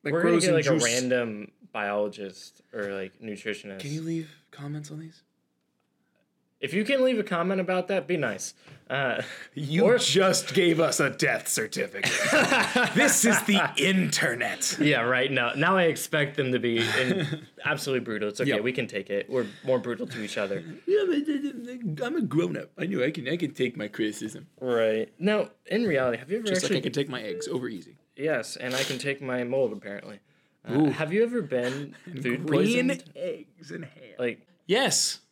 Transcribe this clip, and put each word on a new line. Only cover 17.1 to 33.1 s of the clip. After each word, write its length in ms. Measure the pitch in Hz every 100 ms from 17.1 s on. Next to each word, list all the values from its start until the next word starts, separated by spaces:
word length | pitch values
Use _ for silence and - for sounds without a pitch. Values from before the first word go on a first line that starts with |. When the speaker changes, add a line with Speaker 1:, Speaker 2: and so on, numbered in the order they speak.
| 190 147 156 -
Speaker 1:
<laughs> 100 | -
Speaker 2:
absolutely 400 | 143 147 147 127 110
brutal. 240 | 107 104
It's 100 | 104
okay. 100 | 131
Speaker 1:
Yeah. 60 | 107
Speaker 2:
We 120 | 117
can 140 | 127 117
take 240 | 101 98
it. 180 | 101 98
We're 180 | 127 107 -
more 140 | 127 127
brutal 280 | 123 113 123
to 160 | 110
each 160 | 104 -
other. 260 | 101 98 82 - -
Speaker 1:
Yeah, 160 | 415 381
but, 220 | 294 302
uh, 760 | 285 285 240 240 254 220 151
uh, 20 | 247
I'm 100 | 330
a 60 |
grown-up. 480 | 180 147 175 127 - -
I 80 | 156
know 180 | 143
I 60 | 131
can, 180 | 160 127
I 80 | 170
can 160 | 160
take 240 | - 127 -
my 120 | 107
criticism. 580 | - 107 104 110 - 147 _
Speaker 2:
Right. 540 | 127 117 110 110 113 _
Now, 320 | 185 214 - _ -
in 180 | 202
reality, 320 | 226 139 127 117
have 140 | 131
you 80 | 214
ever 80 | 220
Speaker 1:
Just 180 | 185
Speaker 2:
actually 120 | - 175
Speaker 1:
like 60 |
I 20 |
can 80 | 139
take 180 | 139 143
my 100 | 127
eggs 280 | 107 87 -
over 200 | 135 123
easy. 300 | 101 82 - _ -
Speaker 2:
Yes, 400 | 151 135 110 -
and 180 | 127
I 80 | 131
can 140 | 131 131
take 240 | 139 139
my 240 | 135 123
mold, 280 | 120 135 123
apparently. 460 | 104 104 101 - 101 _ _ _ _ 113
Uh, 60 |
Speaker 1:
Ooh. 140 | 127 151
Speaker 2:
have 220 | 127 156
you 100 | 196
ever 200 | 233 240
been 520 | 151 131 123 139 143 -
Speaker 1:
<laughs> 60 | -
And 160 | 143
Speaker 2:
food 240 | 120 120 160
Speaker 1:
green 140 | 175 196 247 254
Speaker 2:
poisoned? 160 | 262 -